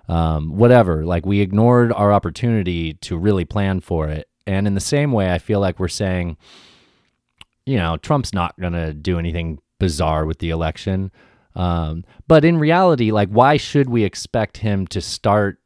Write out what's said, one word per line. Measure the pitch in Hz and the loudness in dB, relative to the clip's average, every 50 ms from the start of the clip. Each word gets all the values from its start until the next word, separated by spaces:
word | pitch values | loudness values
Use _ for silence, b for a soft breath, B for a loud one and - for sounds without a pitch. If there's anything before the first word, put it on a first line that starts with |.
| B - | B -4
Um, | 82 85 82 80 80 76 76 80 73 | -2 0 0 0 0 -2 -4 -4 2
whatever. | 98 117 120 127 120 107 90 82 78 78 | 4 6 6 8 6 6 4 0 -2 -2
Like, | 85 87 85 78 | -2 -2 -2 -2
we | 92 101 101 | 0 0 0
ignored | 101 92 98 104 113 120 123 123 120 117 | 0 0 2 2 4 4 4 4 4 2
our | 117 101 104 101 | 0 2 2 2
opportunity | 101 98 - 95 78 - 127 120 113 107 92 90 87 85 82 80 76 | 2 2 0 -2 -6 -4 -4 -2 -2 0 -2 -2 -2 -4 -4 -6 -8
to | - - - 92 | -10 -10 -8 -6
really | 82 90 107 101 92 85 | -2 0 2 2 0 -2
plan | - - 107 98 95 95 92 | -2 -4 -2 -2 -2 -2 -4
for | - - 87 82 78 76 | -4 -4 -4 -2 -2 -2
it. | 76 78 - - _ _ _ | -4 -6 -8 -12 _ _ _
And | - 95 98 101 | -4 -2 -2 0
in | 104 98 | 0 -2
the | 95 | -2
same | - - 151 143 147 147 | -2 0 0 0 0 2
way, | 123 107 95 92 | 0 0 2 0
I | 90 82 | 0 -2
feel | - - 107 98 | -2 -2 0 0
like | 98 92 87 - | 0 0 -2 -4
we're | 92 85 | -6 -6
saying, | - - 101 92 92 90 87 85 80 b b b b b b b b b b b b b b b b _ _ _ _ _ - _ _ _ _ | -4 -4 -4 -2 -2 -2 -4 -6 -8 b b b b b b b b b b b b b b b b _ _ _ _ _ -20 _ _ _ _
you | 131 135 | -2 -2
know, | 98 85 82 82 | 0 0 0 -2
Trump's | 80 - - 151 139 120 - - | -4 -2 -2 -2 -2 -2 -2 -2
not | 95 87 - - - | -4 -4 -4 -4 -6
gonna | 92 87 85 85 82 80 | -6 -4 -4 -2 -4 -4
do | 76 73 73 95 90 85 | -6 -6 -4 -2 -2 -2
anything | 82 85 80 85 82 82 78 - _ _ _ _ | -2 -4 -4 -4 -6 -6 -8 -10 _ _ _ _
bizarre | 101 90 76 78 85 78 78 78 78 | -2 -2 0 0 0 0 0 0 -2
with | 78 80 - | -2 -4 -4
the | 87 82 | -4 -4
election. | 82 82 82 80 - - - 101 95 92 95 95 b b b b b b b b _ | -4 -2 -4 -4 -6 -6 -6 -4 -4 -4 -4 -6 b b b b b b b b _
Um, | - 90 87 85 85 80 78 80 82 - b b b b - | -4 -2 0 0 -2 -2 -4 -6 -8 -10 b b b b 4
but | 160 156 147 | 4 6 6
in | 170 170 160 | 4 2 2
reality, | 151 151 165 180 190 180 160 123 117 107 | 2 2 2 4 4 2 2 2 2 0
like, | 107 104 101 92 | 2 0 0 2
why | 104 117 127 139 151 | 4 4 4 4 4
should | 139 - - - 143 139 127 | 2 0 0 0 0 0 2
we | 120 117 104 | 0 0 0
expect | 92 - - - - - 117 107 - - - | 0 -2 -8 -12 -4 -4 -4 -4 -4 -6 -6
him | 110 110 101 95 92 82 | -4 -2 -2 -2 -2 -4
to | - 101 | -6 -8
start | - - - - - 107 101 107 101 98 - - _ | -8 -8 -12 -4 0 2 2 2 2 0 -4 -8 _